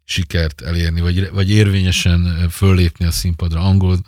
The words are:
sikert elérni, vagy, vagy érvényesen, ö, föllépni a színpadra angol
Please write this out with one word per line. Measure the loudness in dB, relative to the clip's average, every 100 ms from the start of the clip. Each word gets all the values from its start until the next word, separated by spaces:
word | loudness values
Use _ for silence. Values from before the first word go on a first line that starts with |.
sikert | -8 -6 -4 -2 -4 -6
elérni, | -6 -4 -2 -2
vagy, | -2 -2 -2
vagy | -2 0
érvényesen, | 2 2 2 0 0 2 2 0
ö, | 0 -4
föllépni | 0 2 4 2 0 -2
a |
színpadra | -2 -2 -4 -4 -2
angol | 2 2 2 0